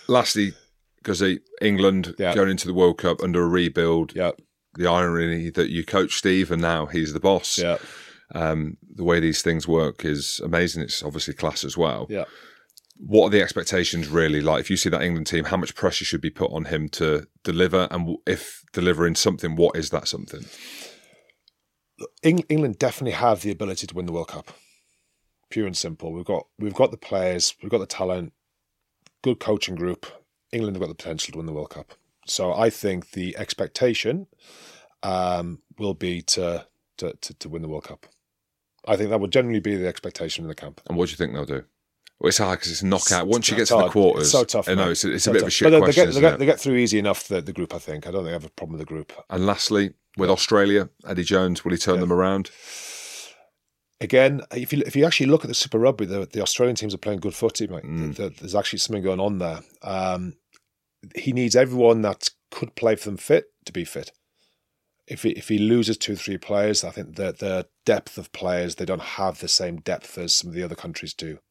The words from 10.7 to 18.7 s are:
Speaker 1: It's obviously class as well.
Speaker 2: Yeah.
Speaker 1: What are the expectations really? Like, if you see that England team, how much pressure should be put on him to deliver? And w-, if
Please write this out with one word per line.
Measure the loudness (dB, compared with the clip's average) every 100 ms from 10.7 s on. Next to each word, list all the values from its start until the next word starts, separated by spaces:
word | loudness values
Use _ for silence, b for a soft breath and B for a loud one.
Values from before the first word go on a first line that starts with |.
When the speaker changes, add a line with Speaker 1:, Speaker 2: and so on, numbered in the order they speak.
| -2
Speaker 1:
It's | -6 -6
obviously | -8 -8 -8 -4
class | -4 -4
as | -6 -2
well. | 0 -2 -6
Speaker 2:
Yeah. | -8 -8 B B B B -20 _ -18
Speaker 1:
What | 4 6 8
are |
the | 6
expectations | 4 -2 -2 0 0 -2 0
really? | 2 4 2
Like, | 2 2
if | 0
you | 0
see | 2
that | 0
England | 0 -2 -2
team, | -2 0
how | -2
much | -4 -2
pressure | -2 0 -4
should | -4
be | -4
put | -4 -4
on | -4 -4
him | -4 -4
to | -2 0 0 -4 _
deliver? | -4 2 2 2 0
And | -2
w-, | -4 -4 -2
if | -4 -6 -18 _